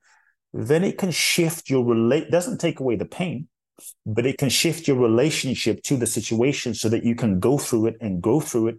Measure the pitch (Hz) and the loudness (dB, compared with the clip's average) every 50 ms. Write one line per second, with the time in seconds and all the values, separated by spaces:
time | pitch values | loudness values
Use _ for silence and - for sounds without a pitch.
0 | _ _ _ _ _ _ _ _ _ _ - - 110 117 151 170 190 - - - | _ _ _ _ _ _ _ _ _ _ -10 -8 0 2 2 2 2 0 -2 -2
1 | 202 185 147 - - - - 175 170 160 160 - - - 135 131 120 120 117 113 | -4 -4 -2 -2 0 0 2 2 0 0 -2 -6 -4 -2 0 2 2 2 2 4
2 | 113 117 135 160 151 - 160 175 180 262 190 - - 165 156 - 131 127 110 92 | 4 4 2 2 0 0 0 0 0 0 -6 -2 -2 -4 -2 -2 -2 -2 -2 -2
3 | 104 - - - 185 175 - 120 156 - _ _ _ _ _ - - - - _ | -4 -8 -6 -6 -6 -6 -6 -8 -10 -12 _ _ _ _ _ -20 -20 -20 -20 _
4 | - 107 107 113 117 135 131 - 143 127 - - - 170 147 - - 143 139 123 | -10 -4 -2 0 0 0 0 0 0 0 0 0 0 0 -2 -2 0 0 2 4
5 | 123 113 110 120 143 156 151 - - 135 117 - - 113 101 - - - 147 123 | 4 4 4 4 4 2 0 -2 -2 -4 -4 -2 0 -2 -2 -2 -2 -2 0 0
6 | 113 107 - 117 104 - 113 110 120 143 139 - - 123 107 - - 110 113 101 | 0 -2 -2 -4 -4 -2 0 2 2 2 0 -2 -4 -6 -6 -2 0 0 0 2
7 | - 117 117 - 127 110 92 90 98 117 143 143 143 - 120 110 110 113 113 - | 0 0 0 0 0 0 0 2 2 2 2 2 0 0 0 2 0 0 -2 -4
8 | 117 104 92 87 87 110 127 156 156 - - 117 110 113 113 | -6 -6 -4 -2 0 2 2 2 0 0 -2 0 0 0 -2